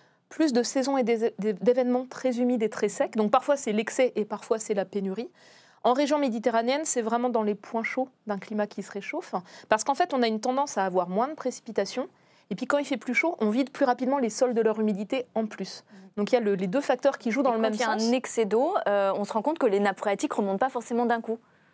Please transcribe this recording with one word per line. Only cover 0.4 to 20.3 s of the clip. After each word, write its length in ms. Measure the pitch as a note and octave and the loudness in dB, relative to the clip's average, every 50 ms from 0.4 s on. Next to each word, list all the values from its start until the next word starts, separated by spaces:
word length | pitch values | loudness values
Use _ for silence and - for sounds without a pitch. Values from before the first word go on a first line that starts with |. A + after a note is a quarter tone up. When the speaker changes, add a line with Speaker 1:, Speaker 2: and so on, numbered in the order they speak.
| D#4+ D4+ | 2 2
Speaker 1:
de 100 | A#3 A#3+ | 4 2
saisons 360 | A#3 - - C4+ B3 C#4 C#4 | 2 2 0 0 0 2 2
et 60 | C4 B3 | 2 2
des, 300 | A3+ A#3 G#3+ A3+ A3 - - | 2 2 2 0 -2 -2 -2
des, 140 | G3 G#3+ G3 | -2 -2 -2
d'événements 520 | - F#3 B3 B3 C4 B3 B3 B3 B3+ C4 | 0 2 2 4 4 4 2 2 0 -2
très 340 | B3+ - - - C4 A#3 A#3+ | -4 -8 -4 -2 -2 0 2
humides 220 | B3 B3 B3+ A3 | 2 2 2 2
et 80 | A3 G#3+ | 0 -2
très 200 | - - A3 G#3 | -2 0 -2 -2
secs. 260 | - - C#4 - - | 0 0 -2 0 0
Donc 160 | G#3+ G#3+ G#3 | 0 2 4
parfois 240 | C4 B3+ - D4 C#4+ | 4 2 4 4 0
c'est 160 | C#4 - A3+ | 0 0 -2
l'excès 400 | G#3 A3 G#3+ - - - B3+ A#3+ - | 0 0 -2 -2 2 2 2 2 2
et 80 | G#3+ G#3 | -2 -4
parfois 340 | - G#3+ G#3+ - - A3+ A3 | -4 -6 -8 -2 -2 -2 -2
c'est 140 | - - G#3 | -2 -4 -2
la 100 | G3 F#3 | -2 -2
pénurie. 460 | - - G3+ G3 F#3+ F#3+ A3 B3 F#4 _ _ - - - - - - _ _ - | -4 -4 -4 -4 -4 -4 -6 -8 -12 _ _ -20 -20 -20 -20 -20 -20 _ _ 2
En 80 | A3+ B3 | 2 4
région 260 | C4+ D4 B3+ D4+ D4 | 4 2 2 2 2
méditerranéenne, 640 | C#4+ C4 G#3+ A#3 G#3+ B3 A3+ A3+ A#3 B3 C4+ D4+ D#4+ | 2 0 0 0 0 0 2 2 2 2 0 0 0
c'est 180 | - - B3 | -2 -2 -2
vraiment 280 | G#3+ A3 A#3 A#3+ B3 B3+ | 0 0 0 0 0 0
dans 140 | A3+ A3+ G#3+ | 0 0 0
les 120 | G#3 G#3 | 0 -2
points 280 | G3+ - - - A3+ A3 | -4 -6 -6 -6 -4 -4
chauds 260 | - - B3+ C4 - _ _ - | -4 -2 -4 -4 -4 _ _ -8
d'un 120 | G#3+ G3+ | -6 -6
climat 300 | F#3+ - - G#3+ G#3 G#3 | -6 -6 -6 -2 -2 -2
qui 160 | G3+ - G3+ F3+ | -4 -4 -10 -10
se 80 | - | -8
réchauffe, 440 | - G3+ - - D4 F4 - - G#3+ F3+ F3 - - - - - | -10 -10 -10 -8 -8 -10 -8 -6 -8 -8 -8 -10 -20 -8 -2 0
parce 160 | A3 G#3+ - | 0 0 2
qu'en 100 | C#4 C4+ | 0 0
fait 180 | - F4 F4 C#4+ | 0 0 0 2
on 80 | B3+ | 2
a 60 | A#3+ | 2
une 140 | A3+ A3 G#3+ | 2 0 0
tendance 360 | A3 B3+ B3+ C4+ C#4+ C#4+ - | -2 -2 0 0 -2 -2 0
à 60 | G3+ F#3+ | -2 -2
avoir 240 | F#3 F3+ F#3 F3 | 0 2 0 0
moins 220 | F3+ F#3 G#3+ B3 D4 | 0 0 -2 -2 -2
de 40 | D#4+ | -4
précipitations, 760 | - - B3+ B3 - - A#3 G#3 G#3+ G3 - - B3+ C#4+ F#4+ _ _ _ _ _ _ _ - | -6 -6 -6 -6 -8 -10 -6 -2 -2 -2 -2 -4 -6 -6 -8 _ _ _ _ _ _ _ -8
et 60 | G3+ | -8
puis 120 | - B3+ | -6 -4
quand 100 | - C#4+ | -2 0
il 60 | C#4+ C#4+ | -2 0
fait 140 | - C#4 | -2 -4
plus 160 | A3+ - C4 A#3+ | -6 -4 -4 -2
chaud, 240 | - - E4 F4 - | 0 0 0 0 0
on 100 | A3 G#3+ | 0 0
vide 200 | G#3+ C4 C4+ - | 0 0 -2 -2
plus 160 | - - C#4+ | 0 0 2
rapidement 320 | B3 B3 B3 B3+ B3 C#4 | 2 2 2 0 0 0
les 120 | C#4+ B3+ G#3 | 0 0 0
sols 240 | - - B3+ B3 A3+ | 0 2 2 2 2
de 80 | A#3 | 2
leur 200 | A3 A3 G#3+ A3 | 2 2 2 2
humidité 460 | A3 G#3+ G3 G3 G#3+ - C4+ C4 B3 - - | 0 0 0 -2 -2 -4 -4 -4 -4 -4 -4
en 120 | A3 A3 | -4 -4
plus. 400 | G#3+ - - F#3+ - - - - _ G3+ F#3+ F#3+ - - | -4 -6 -8 -10 -10 -10 -14 -18 _ -20 -20 -20 -12 -6
Donc 160 | G#3 G#3 G3+ B3+ | -4 -2 2 2
il 20 | |
y 20 | |
a 40 | A#3+ | 2
le, 140 | A3 G3+ G3+ | 4 2 0
les 120 | F3 G3+ | 0 0
deux 140 | F3+ G3 C#4+ | 0 0 0
facteurs 380 | C#4+ - B3+ B3+ - C4+ C4+ - | 2 0 0 2 2 0 0 0
qui 120 | - A#3 | -2 -2
jouent 120 | G#3 C4+ C4+ | 0 2 2
dans 80 | C4 | 2
Speaker 2:
Et 60 | A3+ | 2
Speaker 1:
le 20 | A3+ | 2
Speaker 2:
quand 100 | A3+ G#3+ | 2 2
Speaker 1:
même 40 | G#3+ | 2
Speaker 2:
il 40 | A3 | 0
y 40 | B3 | 0
a 140 | A3 A3 | 0 0
Speaker 1:
sens. 120 | G#3+ A3 A#3 | 0 2 2
Speaker 2:
un 20 | |
excès 320 | B3 C4 B3+ - - A#3 A3 | 2 2 0 -2 0 0 0
d'eau, 300 | F#3+ G#3 A#3 C#4 E4+ G4+ - - | 2 2 2 2 2 0 0 0
euh, 280 | G3+ G3+ G3+ G3 G3 F#3+ | 2 2 2 2 2 0
on 80 | - G3+ | 0 -2
se 80 | - | -2
rend 100 | - G#3+ | -2 -2
compte 180 | G#3 C#4+ E4 - | 0 0 0 2
que 60 | C#4+ | 2
les 140 | A3 F#3+ G3+ | 2 4 4
nappes 200 | G3+ G3+ F#3+ - | 2 2 0 0
phréatiques 340 | - G#3 G3+ G3 D4+ C#4+ | 0 -2 -2 0 -2 -2